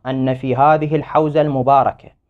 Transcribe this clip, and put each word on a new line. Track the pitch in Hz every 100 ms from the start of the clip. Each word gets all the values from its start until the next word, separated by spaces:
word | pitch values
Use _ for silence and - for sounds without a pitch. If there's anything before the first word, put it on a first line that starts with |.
| 127
أن | 131 131
في | 127 135 123
هذه | 147 156 156 151
الحوزة | 139 151 156 147
المباركة | 151 135 127 139 117 - - _ _